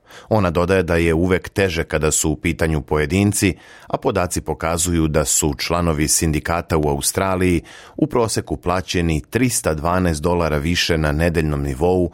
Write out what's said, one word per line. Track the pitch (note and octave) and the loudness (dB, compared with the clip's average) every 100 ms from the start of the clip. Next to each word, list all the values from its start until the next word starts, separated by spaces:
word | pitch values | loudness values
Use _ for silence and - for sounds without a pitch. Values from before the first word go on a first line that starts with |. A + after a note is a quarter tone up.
| - - - | -20 -18 -2
Ona | A2 F#2 | 0 2
dodaje | E2 F2 F#2+ | 0 2 2
da | E2+ E2+ | 2 2
je | E2+ | 2
uvek | D#2+ F2+ F2+ - | 2 2 0 -2
teže | - G2 D#2+ | -2 0 -2
kada | D#2 D#2+ D2+ | -4 -2 0
su | - E2 | 0 0
u | D2 | -2
pitanju | F2 D#2 E2 D#2 | -2 -2 0 -2
pojedinci, | C2+ D#2 D2+ F#2 G2+ G#2 G2 D#2 - - - | -2 -2 0 2 2 2 0 -2 -8 -20 -8
a | C#3+ | -4
podaci | C#3 G2+ F2+ - | -2 0 -2 -4
pokazuju | D2+ D2+ E2 E2+ E2 E2+ D#2+ | -6 -4 -2 -2 0 0 2
da | D2+ | 0
su | D2 - D#2 C#2 | 0 0 0 -2
članovi | - E2+ F2 D2+ D2+ | -2 -2 0 0 0
sindikata | - E2 D2 - E2+ E2 E2 | 0 0 0 -2 -4 0 0
u | D2+ | 0
Australiji | C#2+ - - F#2+ F#2 F#2 E2+ - - - - | 0 -2 -2 -2 0 2 2 -2 -14 -18 -4
u | D3+ | -2
proseku | B2+ A2+ - - - | 0 0 -2 -4 -6
plaćeni | F2 F#2 F2+ F#2 E2 D#2 - | -2 -2 -2 -2 0 0 -2
trista | A2+ B2+ - F2 | 0 0 0 -2
dvanaest | D#2 D#2+ F#2 F#2 D2+ | 0 0 2 2 0
dolara | E2 F2 D#2+ D2+ | 0 0 0 0
više | D2+ F2 - E2 | 0 0 0 0
na | D#2 | 0
nedeljnom | D2 F2 E2 D#2 D2 | 2 0 2 0 -2
nivou | C#2+ C2 E2+ F#2 E2+ | -4 0 2 2 0